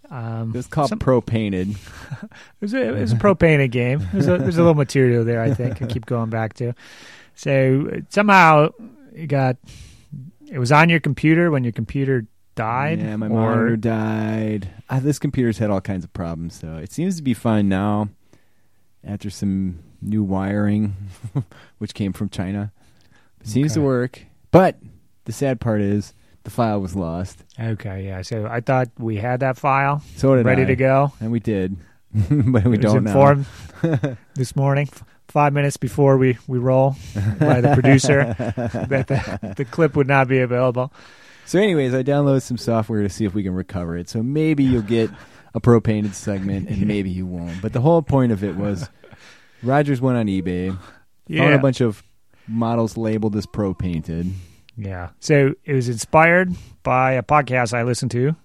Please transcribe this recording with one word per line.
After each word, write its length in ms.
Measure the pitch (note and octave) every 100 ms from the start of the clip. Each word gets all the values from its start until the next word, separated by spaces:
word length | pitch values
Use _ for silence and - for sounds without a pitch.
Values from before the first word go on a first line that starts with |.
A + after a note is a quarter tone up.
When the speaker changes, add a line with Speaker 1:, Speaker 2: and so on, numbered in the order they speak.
| C#4+
Speaker 1:
Um, 400 | C#3+ A2+ A2+ A2+
Speaker 2:
It 80 | A#2
was 80 | B2
called 220 | - C#3
Speaker 1:
some 80 | -
Speaker 2:
Pro 200 | - B2+
Painted. 540 | - A2+ G#2+ F#2+ F#2+ G#2
Speaker 1:
<laughs> 420 | - - - C#3
It 60 | A3 - - _
was 140 | G#3
a, 80 | C4 A#3 D#3
it 40 |
was 120 | -
a 40 | A#2
Pro 180 | G3+
Painted 380 | F#3 E3 D3+ C3+
game. 340 | B2 A#2+ C#3+ F#2
There's 160 | G3 E3+
a, 100 | F3+
there's 180 | F3+ E3
a 40 |
little 140 | E3+
material 500 | D3+ C#3 C#3 B2+ A#2+
there, 180 | A2+ A#2
I 100 | A2+
think, 300 | B2 A#2+ G#2+
I 40 | A#2+
keep 200 | A#2 -
going 240 | A#2+ A2+
back 240 | A2+ A2
to. 200 | - A#2+ A#2+ - - - - -
So, 560 | - D3 C3+ C3 C3+ -
uh, 40 | - -
somehow 580 | - G#3 F#3+ E3 D3+ D#3 - - - C4
it 140 | D3+ D#3+
got, 300 | C#3 C3 B2+ - - - - _ D3 C3+ _ -
it 80 | E3
was 120 | A#2+
on 160 | D3 E3+
your 120 | E3+
computer 500 | D3+ B2+ D#3 D#3+ F3
when 140 | C#3+
your 80 | B2
computer 540 | A2 A2+ C#3 C3+ C3 A2 _ _
died, 460 | - A2 A#2+ D3 E3
Speaker 2:
Yeah, 160 | G#2+ G#2+
my 100 | A2
Speaker 1:
or 40 |
Speaker 2:
monitor 460 | A2 A2 A2+ A#2 A2+
died. 920 | A2+ A2 A2 A2 A2 A2 G#2+ G#2+ G2 - -
Ah, 120 | C3
this 180 | C3+ C#3
computer's 400 | D3 C3 A#2+ A2
had 120 | A2
all 100 | G2
kinds 240 | G2 F#2+
of 80 | E2
problems, 420 | - E2+ D#2+ E2
so 220 | - E2 D#2+
it 160 | D2+
seems 240 | - F3+ F3
to 60 |
be 120 | C#3
fine 340 | A#2 A#2+ G#2+ G2+
now 400 | F#2+ G#2 G#2 G#2 _ _ _ _ _ _ _ _ _
after 260 | - G2+ G#2
some 500 | - G2+ F#2+ F#2+ E2+ - -
new 220 | G2 G#2+
wiring, 720 | G2+ F#2+ F#2+ G#2 G#2 G#2 G#2+ F#2+ G2 - A2+
<laughs> 440 | C#3+ A2 - - _
which 140 | G#2+
came 200 | - G2
from 160 | F#2 G2+
China. 420 | - F#2 G2+ G#2 _ _ _ _ _ _ _
It 80 | A2+
seems 260 | A2+ D3+
to 60 | C3+
Speaker 1:
Okay. 60 | C#3
Speaker 2:
work, 360 | B2+ B2+ - - _ _
but 240 | - C#4 - - - _ _
the 80 | -
sad 280 | A2 C#3 B2
part 200 | A#2 G#2+
is 320 | G2+ G#2 G2 _ _ _
the 60 | -
file 300 | - A2+ G#2
was 140 | F#2+
lost. 480 | F#2 E2 E2+ F#2 - - -
Speaker 1:
Okay, 460 | A2+ G#2+ G#2 F#2+ F#2+
yeah. 160 | F#2
So 240 | F2+ A2+ G#2+
I 140 | A#2
thought 280 | A#2 C3 B2+ -
we 180 | A2+ G#2
had 240 | A#2+ B2
that 180 | C3 B2+
file 440 | D3 C3+ C#3 D3 - -
Speaker 2:
So 180 | C3+ C3
did 100 | A#2+
Speaker 1:
ready 160 | B2+
Speaker 2:
I. 40 | C3
Speaker 1:
to 100 | B2+
go. 360 | C3 C3+ C#3+ -
Speaker 2:
And 120 | A2+
we 80 | A#2
did, 360 | A2+ G2+ F#2 F#2+ - _
<laughs> 160 | _
but 500 | G#2+ F#2+ D3 A#2 B2 G2+
we 100 | A2
Speaker 1:
It 60 |
was 80 | G#2+
Speaker 2:
don't 120 | G#2+
now. 60 | G#2
Speaker 1:
informed 360 | A2 C#3 C#3+ C3+ - - -
Speaker 2:
<laughs> 520 | E3 D3 D3 A#2+ _
Speaker 1:
this 200 | C#3+ B2+
morning, 340 | - C#3 C#3 C#3+
f-, 100 | - - _ _
five 240 | D3+ D3
minutes 220 | C#3+ C#3+ -
before 380 | C3 - C#3 C3+
we, 180 | C3 A#2+ -
we 120 | B2+
roll, 380 | B2+ C3 C3+ C3+ - G#2+ G2+ G#2+
by 200 | - B2
the 100 | C3
producer 520 | C3+ B2+ C3+ - C#3
Speaker 2:
<laughs> 120 | C#3 G2+
Speaker 1:
that 720 | A#2 A#2 A#2+ A#2 A2 C3+ B2+
the, 460 | C3+ - F#2+ G#2 G2
the 80 |
clip 320 | C3+ - D#3+ D3
would 100 | C3
not 220 | C#3 B2+
be 100 | C3
available. 520 | B2 B2 B2+ A#2+ B2+ - - - - - -
Speaker 2:
So 120 | F3
anyways, 360 | G#3+ E3 C3
I 80 | C3
downloaded 400 | C3 C#3+ C#3+ C3+
some 160 | - A#2+
software 440 | - A2+ G#2+ A2
to 60 | G2+
see 160 | -
if 80 | G#2+
we 80 | G2
can 120 | F#2+
recover 420 | F#2 F#2 G2 E2+ E2+
it. 120 | F2
So 120 | A2+
maybe 420 | A#2 D3 D#3 D3
you'll 180 | C3+ B2+
get 280 | G2+ A#2 G#2+ - - - _
a 60 | A#2
Pro 200 | B2 A#2
Painted 340 | A#2 G#2+ G#2
segment, 540 | F#2+ - G2 G2 G2 -
and 80 | G2+
Speaker 1:
<laughs> 40 |
Yeah. 40 |
Speaker 2:
maybe 240 | G2+ G#2 F#2+
you 140 | F2+ F#2
won't. 360 | F2+ E2+ F2
But 100 | G#2+
the 80 | B2
whole 220 | C#3+ E3+
point 300 | D3+ C#3 B2
of 120 | G#2
it 100 | G2+
was 340 | F2 G2+ F#2+ - _ - - - - _ _
Rogers 380 | A#2 C#3 D3 C3
went 180 | C3 B2
on 80 | G#2+
eBay, 420 | F#2+ F2+ F2+ F#2
found 120 | F#2 - - _ _ -
Speaker 1:
Yeah. 220 | D#3 D#3
Speaker 2:
a 40 | C#3
bunch 220 | C3+ B2
of 220 | A#2+ G2+ _ _ _ _ -
models 500 | A2+ A#2 A#2 A2+ A2+
labeled 380 | A2+ A2 G#2+ G2+
as 100 | F#2+
Pro 260 | - G2
Painted. 560 | F#2 F#2 E2 D#2 E2 F2+ F#2+ - - - -
Speaker 1:
Yeah. 340 | G2+ F#2 F2 _
So 340 | - D3 C#3 -
it 80 | -
was 160 | C3+ B2
inspired 640 | A2+ - D#3 E3 F3 F#3 F3+ - -
by 300 | - B2+ C3
a 100 | C3
podcast 500 | - D3+ B2 B2+ A#2+
I 100 | A#2+
listened 260 | A#2 A#2+ B2+
to 220 | A#2+ C3+ D#3+